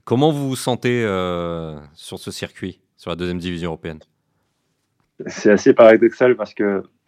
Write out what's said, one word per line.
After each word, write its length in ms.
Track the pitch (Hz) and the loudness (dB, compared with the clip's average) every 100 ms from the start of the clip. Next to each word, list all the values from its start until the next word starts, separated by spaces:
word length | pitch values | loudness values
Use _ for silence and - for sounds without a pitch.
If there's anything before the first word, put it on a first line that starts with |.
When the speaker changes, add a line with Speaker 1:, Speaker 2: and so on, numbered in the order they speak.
Speaker 1:
Comment 280 | - 120 151 | -4 0 2
vous 180 | 143 139 | 0 -4
vous 60 | 127 | -6
sentez, 480 | - 117 127 120 110 | -4 -4 -2 -2 -2
euh, 720 | 95 90 87 85 85 80 76 73 | -2 -4 -4 -6 -8 -10 -14 -18
sur 260 | 80 - - | _ -18 -16
ce 120 | - | -14
circuit, 500 | - - - 95 - _ _ | -12 -12 -12 -14 -14 _ _
sur 140 | 90 | -10
la 40 | 82 | -8
deuxième 240 | 90 90 | -6 -6
division 300 | 87 87 85 | -8 -8 -8
européenne ? 300 | 80 82 80 _ _ _ _ _ _ _ _ _ _ _ - - | -10 -12 -16 _ _ _ _ _ _ _ _ _ _ _ -18 -16
Speaker 2:
C'est 240 | - 110 | -2 2
assez 220 | 101 139 | 4 4
paradoxal 640 | - 113 113 113 - 127 107 | 8 8 8 4 2 0 0
parce 180 | 104 | -4
que 300 | - 104 95 92 _ | -4 -2 -4 -6 _